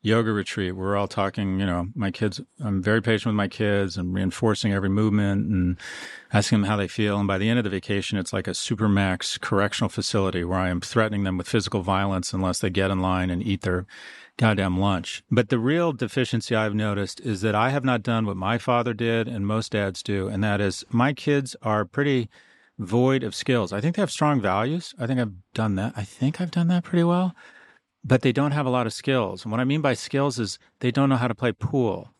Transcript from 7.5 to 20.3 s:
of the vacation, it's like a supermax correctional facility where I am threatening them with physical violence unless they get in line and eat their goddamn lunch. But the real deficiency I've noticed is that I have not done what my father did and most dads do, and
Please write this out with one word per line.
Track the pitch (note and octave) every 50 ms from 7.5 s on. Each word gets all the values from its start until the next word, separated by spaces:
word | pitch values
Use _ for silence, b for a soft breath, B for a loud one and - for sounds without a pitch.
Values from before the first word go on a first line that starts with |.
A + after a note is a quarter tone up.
| A#2 B2
of | A2+
the | G2+
vacation, | F#2+ F#2+ - - G#2 G2+ F#2+ - - G2+
it's | F#2 - -
like | G2 F#2+ -
a |
supermax | F#2 - - - A#2+ G#2 A2 G#2+ G2+ G2 G2 F#2+ F#2 F2+ - - - -
correctional | - - - G2 G2+ G2+ - - A#2 F#2+
facility | - - G2 - - G#2+ G2 F#2+ F2+ F2+ F2
where | F2 F#2 F#2
I | F#2 F2+
am | F2+ F2+
threatening | F2+ - - A#2+ A2 G#2+ G#2+ G2+ G2+
them | F#2+ F#2 F#2
with | F2+ -
physical | - A#2 G2 - - G#2 F2+
violence | F#2+ G2 F#2+ G2 G2 F#2+ F#2 F2 - -
unless | - F#2+ F#2 F2+ -
they | - F#2+
get | F2+ G2 F#2+ F#2+
in | G2 F#2
line | F#2 F#2 F#2 F#2 F2+ F2+
and | F2 F2+ F2+
eat | A2 G2 -
their | - F#2+ F2+ F2+ G2 B B B B B B B B B B -
goddamn | A#2+ A2 G#2+ G2 F#2+ F#2 F#2 F#2
lunch. | G2 G2+ F#2+ F2 E2+ - - - _ _
But | - A#2 A#2 G2+
the | C3+ A#2+
real | A2 B2+ D3+ E3+ F3 E3+ C#3+
deficiency | A#2 B2+ A2 - C#3 B2+ - - A#2 - - A#2+
I've | A2 G#2+ G#2+ G#2
noticed | G#2+ G#2+ G#2 G2+ G2+ G2+ F#2 - -
is | - B2+ G#2+ F#2
that | G2 A2 G#2
I | G#2 A2 B2+
have | C#3 C#3+ B2
not | C3 B2 A#2
done | G2 - A#2 A2+ A2
what | G#2 F#2+ F#2
my | F#2 G2 A2+ A#2+
father | - - B2 A#2+ A#2 B2 A2+
did | G#2 A#2 A#2 A2+ A2+ A2+ A#2+
and | A#2+ G#2+ G2+
most | G2+ G#2+ A2 A2+ - -
dads | G#2+ G2+ G2 F#2 -
do, | - - G2+ G2 F#2+
and | G2